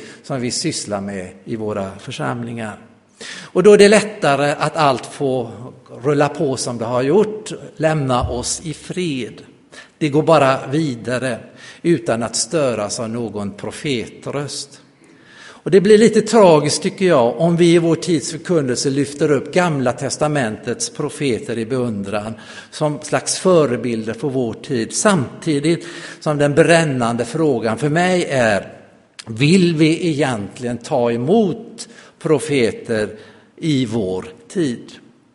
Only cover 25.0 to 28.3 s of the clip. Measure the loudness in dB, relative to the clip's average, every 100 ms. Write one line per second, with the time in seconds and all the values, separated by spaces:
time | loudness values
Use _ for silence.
25 | 2 2 0 -6 -2 0 0 -2 -4 -16
26 | -16 -8 -4 0 2 4 6 6 4 0
27 | 0 0 -4 0 2 2 0 -2 0 2
28 | 2 0 0